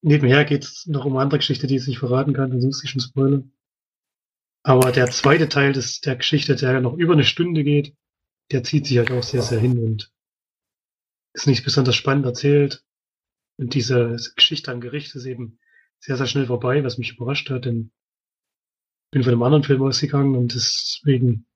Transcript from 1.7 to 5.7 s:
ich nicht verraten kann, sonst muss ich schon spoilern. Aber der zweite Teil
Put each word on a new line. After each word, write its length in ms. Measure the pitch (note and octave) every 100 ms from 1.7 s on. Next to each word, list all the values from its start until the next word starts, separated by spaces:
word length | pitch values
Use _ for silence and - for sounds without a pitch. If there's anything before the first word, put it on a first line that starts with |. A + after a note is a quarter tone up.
| C3+
ich 120 | B2+
nicht 100 | A#2+
verraten 340 | B2+ B2+ C#3+
kann, 200 | C3+ C3
sonst 120 | B2+
muss 200 | B2+ C3+
ich 60 | C3+
schon 100 | B2+
spoilern. 520 | B2 - C3+ C#3 C3 _ _ _ _ _ _ _ _ _ _ _
Aber 300 | C#3+ C3 B2+
der 180 | B2+ B2+
zweite 380 | - C#3 D#3+ D#3
Teil 240 | C#3+ C#3